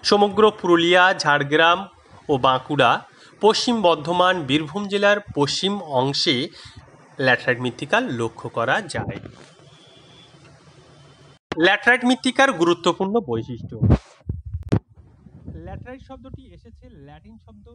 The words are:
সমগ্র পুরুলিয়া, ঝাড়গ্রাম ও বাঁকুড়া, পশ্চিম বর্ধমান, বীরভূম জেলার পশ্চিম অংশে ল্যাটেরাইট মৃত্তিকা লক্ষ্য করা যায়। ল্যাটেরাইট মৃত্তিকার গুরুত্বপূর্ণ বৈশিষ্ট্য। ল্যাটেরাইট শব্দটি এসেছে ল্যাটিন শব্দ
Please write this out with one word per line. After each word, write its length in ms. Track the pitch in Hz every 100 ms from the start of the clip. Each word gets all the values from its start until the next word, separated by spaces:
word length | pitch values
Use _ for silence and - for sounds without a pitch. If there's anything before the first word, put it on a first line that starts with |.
সমগ্র 380 | - 208 208 190 214
পুরুলিয়া, 520 | 214 180 170 170 180 180 190
ঝাড়গ্রাম 560 | 151 143 139 151 165 180 196 _ _ - -
ও 60 | 139
বাঁকুড়া, 520 | 131 131 - 143 123 160 - _ - _
পশ্চিম 340 | 208 214 - 233
বর্ধমান, 520 | 180 160 147 180 180 185 135
বীরভূম 340 | 147 151 180 202
জেলার 260 | 202 202 208 -
পশ্চিম 380 | - 143 - 185 202 165 131
অংশে 360 | 135 143 - 123 165 - - - - - - -
ল্যাটেরাইট 400 | 131 123 - 120
মৃত্তিকা 340 | 123 117 143 214 254 120
লক্ষ্য 260 | 113 - 120
করা 280 | 117 117 175 175
যায়। 260 | 117 107 101 - - - _ - - - - - - - - - - - - - - - - - _ _
ল্যাটেরাইট 500 | - 175 202 - 247
মৃত্তিকার 460 | 247 254 262 240 269
গুরুত্বপূর্ণ 640 | 160 170 170 180 165 190 226 160
বৈশিষ্ট্য। 480 | 117 113 120 - 113 - - - _ - - - - - - _ - - _ - - - 160 170
ল্যাটেরাইট 360 | 196 240 262 -
শব্দটি 340 | 262 254 - 262 170
এসেছে 280 | 233 - 254 202 139
ল্যাটিন 300 | 151 202 226
শব্দ 240 | _ 208 208